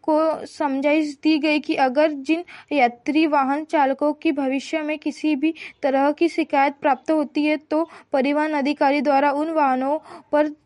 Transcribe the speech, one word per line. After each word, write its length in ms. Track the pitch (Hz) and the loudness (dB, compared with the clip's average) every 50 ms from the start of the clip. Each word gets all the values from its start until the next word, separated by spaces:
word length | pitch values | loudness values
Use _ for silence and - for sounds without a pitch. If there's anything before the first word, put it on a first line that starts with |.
| - | 0
को 420 | - 311 302 320 320 302 - - | 2 2 2 2 0 -2 -4 -8
समझाइश 720 | 285 - - 311 285 269 269 277 294 294 320 311 294 277 _ - | -14 -8 -6 -4 -2 -2 0 0 2 2 2 0 -2 -6 _ 0
दी 140 | 311 320 | 2 2
गई 220 | 302 277 311 302 302 | 2 2 0 0 0
कि 160 | 294 - 311 | 0 -2 0
अगर 360 | - 269 262 247 285 302 320 | 0 0 0 2 2 2 2
जिन 320 | 302 277 269 302 320 339 359 - - - - _ | 0 -4 -2 -2 -2 -2 -2 -12 -18 -20 -10 _
यात्री 560 | 294 285 247 240 240 - _ - 269 311 320 | 0 2 2 2 0 -4 _ -2 2 2 2
वाहन 360 | 302 294 285 269 262 277 302 311 | 2 2 0 0 0 -2 -4 -4
चालकों 500 | _ - 311 269 262 269 269 294 294 294 | _ 0 0 2 0 0 0 -2 -2 -2
की 180 | 294 - 330 | _ -2 -2
भविष्य 500 | 294 294 277 262 269 277 254 - - 320 | -2 0 -2 -2 -4 -4 -4 -6 -6 -6
में 180 | 302 302 311 302 | -4 -4 -6 -6
किसी 360 | - 311 - - - 311 302 | -6 -8 -8 -4 -2 -2 0
भी 180 | 262 294 320 320 - - - - _ - | 0 -2 -4 -4 -4 -16 -20 -12 _ -2
तरह 280 | 269 262 269 269 294 | 0 2 2 2 0
की 160 | 294 - 339 | 2 0 0
शिकायत 480 | 320 - - 320 - - 277 277 285 277 _ | 0 0 -2 -4 0 2 2 2 2 0 _
प्राप्त 300 | - 302 262 254 _ - | 0 0 0 0 _ -2
होती 340 | 320 311 294 - _ 302 294 | 0 0 0 -2 _ -2 0
है 120 | 302 302 | 0 -2
तो 320 | 294 - _ 311 311 330 330 - - - _ - | -2 -4 _ -2 -2 -2 -4 -8 -20 -10 _ -2
परिवहन 400 | 269 247 277 285 302 302 311 302 | 0 0 0 0 0 0 0 -2
अधिकारी 480 | 294 269 285 294 - 302 269 277 294 | -2 -2 -2 0 2 2 2 2 2
द्वारा 300 | 247 294 277 269 285 294 | 2 2 2 2 2 2
उन 180 | 277 285 302 330 | 0 0 -4 -2
वाहनों 500 | 330 320 294 262 254 254 262 269 294 311 - - - - - _ | 0 0 2 2 0 0 -2 -2 -4 -4 -6 -14 -20 -20 -8 _
पर 180 | - 294 302 302 294 _ _ | 0 0 0 0 -4 _ _